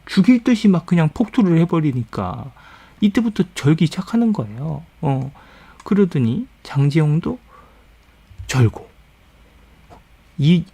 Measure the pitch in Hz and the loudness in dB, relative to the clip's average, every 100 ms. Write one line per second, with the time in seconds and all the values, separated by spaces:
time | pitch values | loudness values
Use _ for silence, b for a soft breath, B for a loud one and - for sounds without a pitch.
0 | - - 185 247 254 233 214 175 - 175 | -4 2 4 4 4 2 4 2 2 2
1 | 156 - 220 - 190 160 175 170 151 127 | 2 0 -4 0 2 2 2 0 0 -2
2 | 113 - 92 107 127 - B B B B | -6 -6 -8 -8 -12 -18 B B B B
3 | 208 220 233 214 185 - 139 160 165 - | 0 0 -2 -2 -4 -2 0 2 0 -4
4 | - 226 233 208 107 110 151 143 - - | -4 -2 0 -2 -6 -8 -10 -10 -12 -8
5 | 160 135 131 - B B B B - 202 | -4 -4 -6 -12 B B B B -2 2
6 | 190 156 117 127 262 _ - 139 139 151 | 2 2 -2 -2 -6 _ -8 -2 0 2
7 | 151 151 196 254 _ b b b b _ | 0 0 -2 -8 _ b b b b _
8 | _ _ _ - - 131 110 - - _ | _ _ _ -18 -4 2 2 0 -16 _
9 | _ _ _ _ _ _ _ _ - - | _ _ _ _ _ _ _ _ -20 -20
10 | _ _ _ - 147 175 - | _ _ _ -2 2 2 0